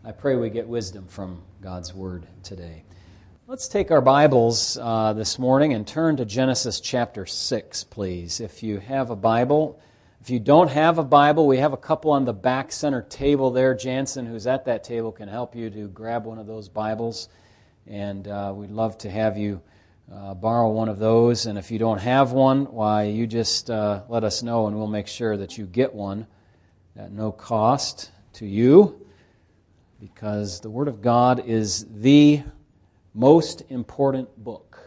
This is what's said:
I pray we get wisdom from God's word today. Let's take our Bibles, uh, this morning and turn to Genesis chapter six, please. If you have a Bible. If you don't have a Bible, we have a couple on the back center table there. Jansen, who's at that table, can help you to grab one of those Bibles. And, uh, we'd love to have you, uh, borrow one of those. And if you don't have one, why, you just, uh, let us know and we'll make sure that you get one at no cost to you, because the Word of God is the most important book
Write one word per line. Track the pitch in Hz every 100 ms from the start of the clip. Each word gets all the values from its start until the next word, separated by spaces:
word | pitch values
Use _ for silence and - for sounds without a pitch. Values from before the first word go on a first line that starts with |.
I | 113
pray | 104 143 127
we | 113
get | 110 110
wisdom | 117 98 98 92
from | - 92 87 82 -
God's | 95 90 85
word | 95 92 90 82 -
today. | - 92 85 80 _ - - - - _ _
Let's | 254 -
take | 208 185
our | 156
Bibles, | 131 139 147 131 117 113 - 120
uh, | 120 113 110
this | 107 107 -
morning | 127 135 151
and | 117 104
turn | 156 165 143
to |
Genesis | 113 107 131 123 120 -
chapter | - 127 120 - 92
six, | - - 113 - -
please. | - - 98 90 85 -
If | 110 -
you | 110 101
have | 104 135 120
a | 107
Bible. | 110 113 123 147 156 - _ _ _ _
If | -
you | 123
don't | 107 147 175
have | 139 160 165
a |
Bible, | 139 147 147 151 151
we | 131
have | 147
a | 135
couple | - 156 156
on | 143
the | 127
back | 101 127 131 135
center | - 147 131
table | 101 - 139 143 131
there. | 123 131 127
Jansen, | 131 131 135 135 117
who's | 113 107
at | 135
that | 135 110
table, | - 117 113
can | 104 101
help | 110 120
you | 117 113
to | 101 104
grab | 92 113 120
one | 110 110
of | 107
those | 110 98
Bibles. | 110 110 110 117 113 - _ _ _ _ _ -
And, | 104 101 98 98
uh, | 101 101 98
we'd | 101
love | 104 113 -
to | 104
have | 101 110 104
you, | 104 98 _ _ _ _ _
uh, | 101 98
borrow | 92 110 120 113
one | 110 110
of | 101
those. | 110 113 120 117 117
And | 104
if | -
you | 113
don't | 113 104
have | 113 131 135
one, | 127 131 135 139
why, | 113 107 107
you | 104 107 117
just, | 113 110 - -
uh, | 113 104 101 -
let | 117
us | 107 -
know | 117 117 107
and | 107
we'll | 107
make | 107 101
sure | - 117 104
that | 98 -
you |
get | 98 101 131
one | 107 98 101 110 _ _ _ _ _ _ -
at | 98
no | 104 107
cost | - - 113 110 139 - - - _ _
to | - 104
you, | 101 123 160 202 - - _ _ _ _ _ _ _ _ _
because | 104 _ 107 104 101 90
the | 110
Word | 113 143
of | 107
God | 117 120 123 127 120
is | 113 107 98 110
the | 110 120 147 147 147 143 - _ _ _ _ _
most | 110 127 165 156 - -
important | 127 113 - 139 135 123 -
book | 110 107 _ -